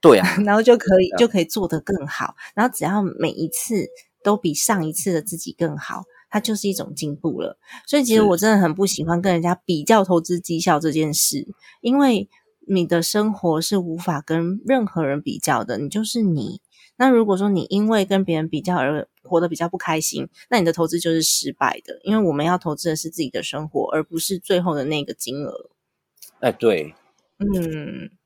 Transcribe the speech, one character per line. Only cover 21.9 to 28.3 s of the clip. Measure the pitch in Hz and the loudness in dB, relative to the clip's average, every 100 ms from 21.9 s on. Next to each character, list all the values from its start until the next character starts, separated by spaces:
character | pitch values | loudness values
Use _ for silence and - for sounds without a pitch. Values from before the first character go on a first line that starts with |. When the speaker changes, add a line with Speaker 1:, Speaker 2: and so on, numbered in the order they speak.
| - | -12
Speaker 2:
因 | - 220 | -2 0
为 | 190 | 2
我 | |
们 | 147 160 | 0 0
要 | 180 | 0
投 | 170 | -2
资 | 147 175 | -4 -4
的 | 156 | -4
是 | 160 | -8
自 | 160 | -6
己 | 139 | -6
的 | 98 | -4
生 | - 139 156 | -6 -8 -6
活， | 143 - | -4 -2
而 | 156 | -4
不 | 151 165 | -4 -6
是 | - 190 | -4 -6
最 | - 185 | -2 -2
后 | 175 | 0
的 | 147 139 | -4 -2
那 | 151 | -4
个 | 143 | -6
金 | - - 139 | -10 -8 -8
额。 | 147 - - _ _ _ _ _ - _ | -8 -12 -18 _ _ _ _ _ -20 _
Speaker 1:
哎， | 127 | -4
对。 | - 117 92 76 - _ _ _ _ | 0 0 0 -4 -14 _ _ _ _
Speaker 2:
嗯。 | 202 190 165 156 147 131 - 185 _ | -4 -2 -4 -6 -10 -12 -16 _ _